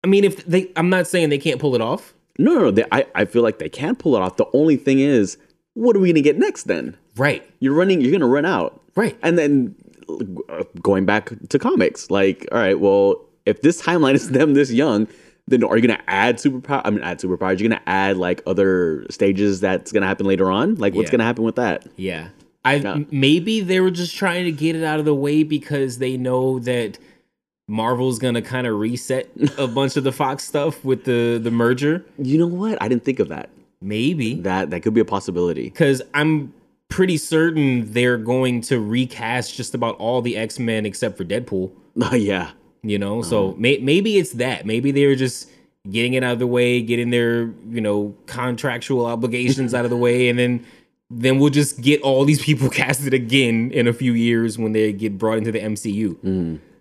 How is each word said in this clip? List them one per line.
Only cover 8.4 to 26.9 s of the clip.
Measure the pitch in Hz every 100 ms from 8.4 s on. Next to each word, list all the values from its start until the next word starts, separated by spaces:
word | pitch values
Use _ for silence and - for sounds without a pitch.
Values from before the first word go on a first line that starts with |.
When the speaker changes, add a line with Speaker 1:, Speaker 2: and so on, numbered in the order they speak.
| 165
Speaker 2:
out. | 139 80 - _ -
Speaker 1:
Right. | 226 -
Speaker 2:
And | 165 175
then, | 147 139 120 - - _ - - 101 82 -
uh, | 80 - -
going | - 95 95
back | 107 - 110 -
to | 143
comics, | - 381 - - -
like, | 98 98 - -
all | -
right, | 98 95
well, | 98 101 98 92 - _ -
if | 107
this | 151 175
timeline | - 175 139 139
is | -
<laughs> |
them | 131 156 139
this | 135
young, | 117 151 107 110 - - _ -
then | 123
are | 120 113
you | 117
gonna | 110 -
add | 95 113 113
superpower? | 143 127 127 143
I | -
mean, | 101
add | 85 87
superpowers. | 90 90 95 95
You're | 107
gonna | 104 -
add, | 95 98 95
like, | 90 90 -
other | 92 95 92 85 76 50
stages | - 101 98 101 95
that's | 98 92 -
gonna | 104 95
happen | 98 98
later | 95 95
on. | 95 165 220
Like, | 113 98
what's | -
Speaker 1:
Yeah. |
Speaker 2:
gonna | 120 113
happen | 113
with | 113 113
that? | 117 80 - -
Speaker 1:
Yeah. | 92 82 85 - _ _ 127
I, | 143
Speaker 2:
Yeah. | 143
Speaker 1:
m-, | 147 147
maybe | 143 135 165 185 220
they | 185 185
were | 185
just | 175 175 -
trying | 196 175 180
to |
get | 147 160 160
it |
out | 160 156
of | 151
the | 143
way | 143 151
because | 151 151 - 143 135 117
they | 131 131
know | 127 127 131 131
that | 120 123 110